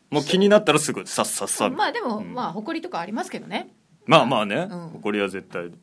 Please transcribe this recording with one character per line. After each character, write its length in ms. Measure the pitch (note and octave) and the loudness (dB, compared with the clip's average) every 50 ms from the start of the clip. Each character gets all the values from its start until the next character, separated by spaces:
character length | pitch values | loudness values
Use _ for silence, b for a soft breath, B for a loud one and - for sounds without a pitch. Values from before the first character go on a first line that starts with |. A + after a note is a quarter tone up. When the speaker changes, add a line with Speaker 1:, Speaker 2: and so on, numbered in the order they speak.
| _ - | _ -4
Speaker 1:
も 100 | C#3+ D3 | -2 -2
う 40 | C#3+ | 0
気 140 | - - F#3 | 2 4 4
に 100 | G3+ G3+ | 6 8
な 100 | G#3 G#3 | 6 6
っ 60 | G#3 | 6
た 80 | D#3+ | 6
ら 80 | C#3+ D3+ | 4 4
す 120 | - - | 4 0
ぐ、 140 | A#2 G2+ F2+ | -4 -6 -6
さ 160 | - - - | -4 -2 0
っ 20 | G#2 | 0
さ 200 | - - - G2+ | 0 -2 -4 -4
っ 40 | F#2+ | -2
さ。 220 | - - A2 G2+ | 0 2 2 2
Speaker 2:
ま 140 | - E4+ G#4 | 2 0 -2
あ 80 | - | -2
で 80 | E4 A#4+ | -2 -2
も、 180 | G#4 B3+ G#3 G#3 | -4 -4 -4 -6
Speaker 1:
う 20 | |
ん。 120 | G3+ F3 - | -8 -8 -8
Speaker 2:
ま 140 | B3 A#3 E3+ | -6 -6 -6
あ、 40 | |
埃 280 | E3+ G#3 G#3+ E4 D#4+ E4 | -6 -8 -8 -8 -8 -8
と 100 | - F4+ | -8 -8
か 80 | - E3+ | -8 -8
あ 80 | E3+ | -8
り 60 | G3 | -6
ま 100 | G#3 C#4 | -6 -6
す 80 | F4+ - | -6 -6
け 80 | - F3+ | -8 -12
ど 80 | - | -10
ね。 260 | D#3+ F#3+ C4+ F#4 - _ _ _ _ _ _ _ | -8 -8 -8 -8 -10 _ _ _ _ _ _ _
Speaker 1:
ま 160 | - D3+ D#3 | 4 6 6
あ 40 | B2 | 6
ま 140 | A#2 C3+ A2 | 4 0 0
あ 60 | G#2+ | 0
ね。 200 | G2 G2+ C#3+ F3+ G3+ | 0 -2 -4 -4 -6
Speaker 2:
う 60 | F3+ | -8
ん。 140 | F3 E3+ D#3+ | -12 -14 -14
Speaker 1:
埃 320 | D#3+ - - G#2 G#2+ G#2 | -12 -8 -4 -2 0 0
は 80 | G2+ F#2+ | 0 -2
絶 180 | F#2 F#2+ - - | -4 -8 -12 -10
対 180 | - F#2 F2 F2 E2+ - | -10 -10 -10 -10 -12 -18